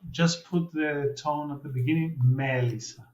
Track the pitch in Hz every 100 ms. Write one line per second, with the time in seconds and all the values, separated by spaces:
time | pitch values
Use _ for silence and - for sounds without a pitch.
0 | 175 - 170 - - 175 170 151 151 147
1 | 143 143 151 147 147 139 143 127 123 160
2 | 160 160 127 127 135 131 123 110 - -
3 | -